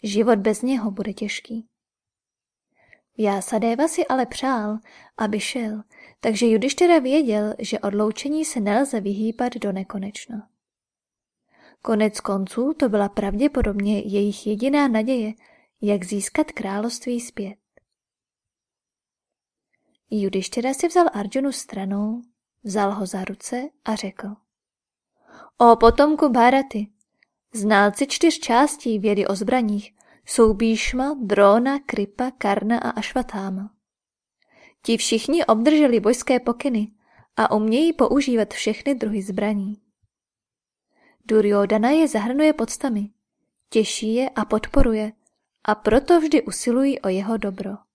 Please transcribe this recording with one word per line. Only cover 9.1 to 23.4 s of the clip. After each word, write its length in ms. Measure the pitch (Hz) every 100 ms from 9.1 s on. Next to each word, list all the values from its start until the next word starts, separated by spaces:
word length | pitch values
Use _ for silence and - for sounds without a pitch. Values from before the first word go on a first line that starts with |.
| 202 220 226 247
do 180 | 240 202
nekonečna. 760 | 190 190 202 196 - - 220 - _ _ _ _ _ _ _ _ _ _ _ _ _
Konec 380 | - 220 214 208
konců 540 | - 196 190 - 262
to 160 | 320 262
byla 200 | 202 202
pravděpodobně 880 | 202 202 208 285 277 202 202 202 208
jejich 480 | 208 202 202 202 -
jediná 400 | 208 254 294 277
naděje, 460 | 220 220 262 220 220 _ _ _ _
jak 220 | 208 208
získat 480 | 180 202 202 - 302
království 680 | - 190 196 226 233 - 240
zpět. 360 | 240 - 196 202 _ _ _ _ _ _ _ _ _ _ _ _ _ _ _ _ _ _ _ _ _ _ _ _ _
Judištěra 640 | 214 196 190 190 - 247
si 140 | 269 349
vzal 200 | 359 339
Arjunu 380 | 208 202 262 277
stranou, 680 | 262 - 202 196 202 208 233 240 _ _ _
vzal 300 | 214 202 202
ho 120 | 202 190
za 200 | 190 190
ruce 440 | 196